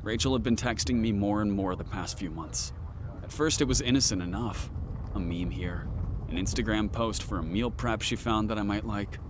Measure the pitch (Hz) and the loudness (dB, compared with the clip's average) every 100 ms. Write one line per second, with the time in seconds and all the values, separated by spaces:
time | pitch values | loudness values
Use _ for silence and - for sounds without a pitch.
0 | - 113 139 131 113 117 127 110 - 123 | 0 2 4 4 4 2 2 0 2 4
1 | 113 101 101 104 104 98 95 90 95 101 | 4 4 4 4 4 2 2 0 -2 -4
2 | 87 - 90 82 78 - - - - - | -4 -4 -4 -4 -4 -4 -4 -6 -10 -8
3 | - - - - 156 - 135 123 123 131 | -8 -8 -8 0 2 4 4 2 4 4
4 | 120 98 90 98 117 90 - - - - | 4 2 -2 -2 -2 -2 -4 -4 -6 -6
5 | - 104 85 87 87 - 87 87 - - | -4 -2 -2 0 -2 -2 -2 -2 -4 -4
6 | - - - 82 95 - 113 107 104 117 | -2 -2 -4 -2 0 0 0 2 0 0
7 | 113 104 - 95 80 95 120 113 123 110 | 0 0 -2 -2 0 0 0 0 0 0
8 | - 117 117 110 107 107 104 101 113 104 | 0 -2 2 2 2 0 0 0 -2 -2
9 | 101 - | -4 -6